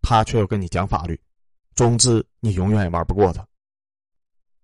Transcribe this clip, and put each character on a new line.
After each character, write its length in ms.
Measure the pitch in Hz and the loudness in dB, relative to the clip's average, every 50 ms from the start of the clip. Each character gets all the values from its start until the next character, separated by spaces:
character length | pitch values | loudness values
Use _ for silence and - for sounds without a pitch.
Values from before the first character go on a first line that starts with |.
他 220 | - - 120 110 110 | -2 2 2 2 2
却 160 | - 131 113 | 2 0 -2
要 80 | 101 - | 0 0
跟 120 | 110 101 | -2 -6
你 80 | 92 85 | -6 -4
讲 200 | - 87 92 98 | -4 -4 -4 -2
法 180 | 82 76 85 | -4 -4 -4
律， 140 | 85 80 - _ _ _ _ _ _ _ _ _ _ - | -6 -8 -10 _ _ _ _ _ _ _ _ _ _ -2
总 220 | - 120 117 117 113 | 2 2 2 4 2
之 280 | - 127 117 110 - _ _ _ | 2 2 2 0 0 _ _ _
你 140 | - 110 95 | -4 -4 -2
永 180 | 92 90 101 | 0 0 0
远 120 | 107 107 98 | 0 0 0
也 60 | 87 | -2
玩 160 | 85 85 82 | -2 -4 -4
不 80 | - 90 | -2 0
过 200 | 98 104 90 80 | 2 2 2 2
他。” 120 | - - _ _ _ _ _ _ _ _ _ _ _ _ _ _ _ _ _ _ _ _ _ _ _ | -2 -10 _ _ _ _ _ _ _ _ _ _ _ _ _ _ _ _ _ _ _ _ _ _ _